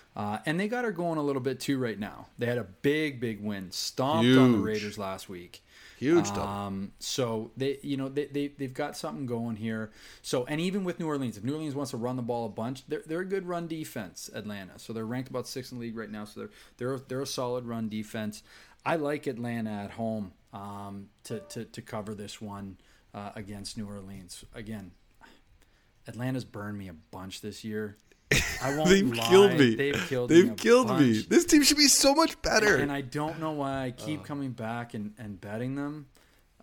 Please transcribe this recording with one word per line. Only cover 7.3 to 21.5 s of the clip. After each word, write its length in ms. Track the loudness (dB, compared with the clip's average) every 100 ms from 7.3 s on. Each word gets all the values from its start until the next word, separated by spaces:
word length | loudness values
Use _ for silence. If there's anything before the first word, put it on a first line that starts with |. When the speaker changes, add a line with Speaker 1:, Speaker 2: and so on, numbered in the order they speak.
| -2 -6 -6
Speaker 1:
they, 220 | -4 -4
you 140 | -4 -4
know, 120 | -4
they, 160 | -4 -4
they, 220 | -4 -6
they've 240 | -6 -8
got 240 | -6 -8 -6
something 280 | -8 -6 -4
going 300 | -4 -4 -6
here. 340 | -6 -6 -8 -12 -20 -16
So, 240 | -4 -2 -2
and 140 | -2
even 240 | -2 -2
with 160 | -4 -4
New 80 | -4
Orleans, 300 | -2 -4 -4
if 60 |
New 100 | -6
Orleans 220 | -6 -6 -6
wants 160 | -6
to 60 | -4
run 180 | -4 -4
the 60 |
ball 240 | -4 -4 -4
a 40 |
bunch, 360 | -6 -6 -8 -8
they're, 160 | -8 -6
they're 160 | -6
a 40 | -4
good 220 | -4 -4
run 200 | -6 -6
defense, 600 | -8 -8 -8 -10 -12 -14
Atlanta. 440 | -10 -10 -10 -12 -14
So 160 | -12
they're 120 | -8 -6
ranked 240 | -6 -6
about 180 | -8 -8
sixth 240 | -10 -10
in 60 | -10
the 60 | -10
league 100 | -10
right 120 | -10
now. 140 | -10 -12
So 160 | -12
they're, 80 | -14 -16 -20 -8
they're, 220 | -6 -6 -6
they're 140 | -6
a 60 | -6
solid 380 | -4 -4 -4 -6
run 240 | -6 -4
defense. 540 | -6 -6 -6 -6 -8 -16 -20 -20 _ -2
I 120 | 0
like 300 | 0 -4 -4
Atlanta 420 | -6 -4 -4 -4
at 200 | -6 -8
home, 420 | -6 -4 -4 -6 -12 _
um, 560 | -14 -12 -10 -12 -12 -16 _
to, 160 | -12 -12
to, 240 | -10